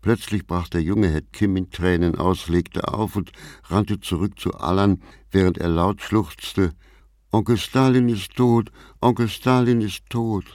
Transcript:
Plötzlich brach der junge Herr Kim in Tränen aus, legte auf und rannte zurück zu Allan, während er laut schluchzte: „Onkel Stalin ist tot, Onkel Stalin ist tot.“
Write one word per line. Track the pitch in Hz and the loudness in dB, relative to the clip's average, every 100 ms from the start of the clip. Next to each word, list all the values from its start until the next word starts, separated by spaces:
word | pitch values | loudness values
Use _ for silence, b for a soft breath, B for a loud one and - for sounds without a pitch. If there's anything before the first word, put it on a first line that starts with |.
Plötzlich | - 113 - 104 - | 0 -2 -2 -6 -2
brach | 87 85 | -4 -2
der | 87 | -2
junge | 80 104 98 | 0 2 2
Herr | 78 | 0
Kim | - - 104 92 | -4 -2 0 0
in | 90 | -4
Tränen | - 90 87 87 | -2 0 2 2
aus, | - 90 92 85 | 0 0 -2 0
legte | 85 85 90 - | -2 -2 -6 -6
auf | - 107 104 | -4 -4 -4
und | 87 B B B | -8 B B B
rannte | - 92 98 104 | -4 -2 -2 -4
zurück | - 85 101 - | -4 -4 -4 -4
zu | - | -10
Allan, | - - 95 101 95 B B B | -6 -2 2 2 0 B B B
während | 98 92 85 | 2 2 2
er | 85 | 0
laut | 82 90 101 | 2 0 -2
schluchzte: | - 107 90 - - - 92 - b b b _ _ | -2 -2 -2 -10 -6 0 0 -2 b b b _ _
„Onkel | 107 95 117 | -2 2 0
Stalin | - 131 131 127 123 | 0 2 4 4 2
ist | 110 - - | -2 -6 0
tot, | 123 117 110 B B B | 2 2 0 B B B
Onkel | 120 120 117 | 0 2 -2
Stalin | - 127 127 123 120 | -2 0 2 2 2
ist | 107 - _ | 0 -6 _
tot.“ | 120 117 104 - | -6 -2 -4 -6